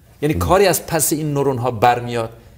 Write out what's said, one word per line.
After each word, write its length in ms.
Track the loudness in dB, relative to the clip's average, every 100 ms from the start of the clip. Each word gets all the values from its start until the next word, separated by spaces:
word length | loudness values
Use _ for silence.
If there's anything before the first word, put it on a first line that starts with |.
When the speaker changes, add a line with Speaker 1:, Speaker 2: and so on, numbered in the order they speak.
| _ _
Speaker 1:
یعنی 140 | -2 -2
Speaker 2:
مهم. 120 | 2
Speaker 1:
کاری 180 | 4 4
از 200 | 0 -2
پس 280 | -4 -2
این 200 | -2 -2
نورون‌ها 380 | 0 0 0 -2
برمیاد 580 | 2 2 2 -2 -6 -6 -10 -20